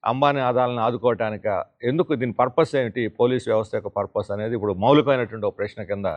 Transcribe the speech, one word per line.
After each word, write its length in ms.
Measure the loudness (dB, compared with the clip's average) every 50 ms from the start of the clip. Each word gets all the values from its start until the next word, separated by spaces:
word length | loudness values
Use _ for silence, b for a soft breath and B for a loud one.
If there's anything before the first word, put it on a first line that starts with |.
| -2 -2
అంబానీ 300 | 0 2 2 2 2 2 0 2
ఆదాలను 320 | 2 2 2 2 0 0 0
ఆదుకోవటానికా? 680 | 0 0 2 0 0 2 2 -2 -4 -4 -4 -2 -2 -2 -2 -4 _ _ _ -4 -2
ఎందుకు, 200 | 0 0 0 0 0 -2
దీని 140 | -2 -4 0 0
పర్పస్ 320 | 0 2 2 0 0 2 0 -2
ఏమిటి, 220 | -2 -2 -2 -4 -4 -4 0 2
పోలీసు 280 | 2 2 2 0 0 0
వ్యవస్థ 240 | 0 0 0 -2 -6 -6
యొక్క 120 | -6 -4 _ -4
పర్పస్ 320 | -4 -2 _ -4 -4 -4 -6
అనేది 200 | -6 -4 -4 -4 -2
ఇప్పుడు 160 | -2 -2 -2 2 4
మౌలికమైనటువంటి 640 | 6 6 6 6 4 2 0 0 -4 -6 -4 -4 -4
ఒక 60 | -2 -4
ప్రశ్న 220 | -8 -6 -6 -12 -6 -6
కింద 160 | -6 -2 -2 -4 -4